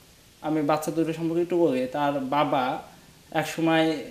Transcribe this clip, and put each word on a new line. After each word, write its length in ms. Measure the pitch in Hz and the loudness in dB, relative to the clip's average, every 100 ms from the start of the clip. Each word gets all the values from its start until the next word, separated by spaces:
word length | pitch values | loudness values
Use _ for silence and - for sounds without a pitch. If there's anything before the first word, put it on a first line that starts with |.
| - - - - | -20 -20 -20 -10
আমি 200 | 156 156 | -4 -2
বাচ্চা 300 | 143 151 160 | 0 0 0
দুটো 220 | 160 160 | -2 -2
সম্পর্কে 280 | 160 165 165 | -2 -2 -2
একটু 180 | 170 175 | 0 2
বলি। 280 | 165 127 127 | 4 2 -2
তার 200 | 147 143 | 0 0
বাবা 720 | 143 131 143 151 147 127 156 - - - - - | 0 0 0 2 2 0 -4 -10 -20 -20 -20 -6
একসময় 680 | 160 147 - 160 160 160 151 117 | -4 -4 -2 2 4 2 0 -8